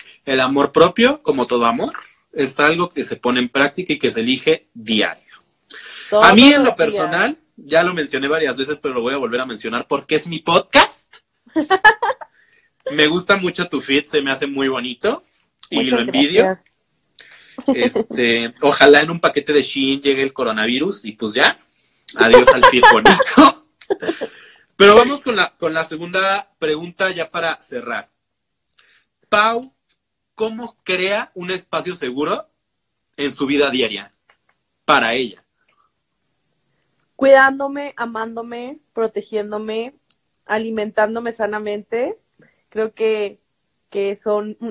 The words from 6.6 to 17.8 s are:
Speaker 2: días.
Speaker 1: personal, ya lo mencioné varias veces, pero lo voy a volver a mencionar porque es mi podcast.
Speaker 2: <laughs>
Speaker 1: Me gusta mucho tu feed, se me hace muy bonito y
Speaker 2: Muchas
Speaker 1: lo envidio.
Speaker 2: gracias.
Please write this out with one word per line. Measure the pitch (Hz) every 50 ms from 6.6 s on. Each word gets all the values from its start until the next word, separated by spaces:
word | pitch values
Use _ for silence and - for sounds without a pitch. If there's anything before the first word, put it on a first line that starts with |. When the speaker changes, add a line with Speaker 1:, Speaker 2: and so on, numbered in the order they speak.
| 269
Speaker 2:
días. | 240 -
Speaker 1:
personal, | - 165 156 202 196 180 - 165 180 208 269 320 - _ _ _
ya | - - 139 151 165
lo | 175 180
mencioné | 175 165 143 135 139 127 135 139
varias | 156 160 151 135 120
veces, | 131 135 147 151 -
pero | - 139 127
lo | 120
voy | 113 127
a | 139 139
volver | 127 113 120 123
a | 131
mencionar | 131 113 101 - 110 117 123 -
porque | - 143 - - - 156
es | 151 -
mi | 170 165 156
podcast. | - 170 170 185 - - - 285 359 - - - - _ - - _ _ _ _ _
Speaker 2:
<laughs> | _ _ 320 302 - 381 381 - 427 440 - 466 - 523 - - - _ _ _ _ _ _ _ _ _ _ _ -
Speaker 1:
Me | 147 156 151
gusta | 151 170 180 175 - 196
mucho | 202 180 175 - - 175 -
tu | 151 131
feed, | - - 135 147 -
se | - - 147
me | 139 139
hace | 131 - 147
muy | 139 139 135 139 135
bonito | 123 120 120 127 120 - - 214 277 - - _ _ _ _ _ _ _ - -
y | -
Speaker 2:
Muchas | 135 131 131
Speaker 1:
lo | 247 233
envidio. | 120 127 131 131 143 147 180 202 190
Speaker 2:
gracias. | 190 185 - _ _ _ _ _ _ _ _ _ _ _ - - - - - - - _ - - - 254 127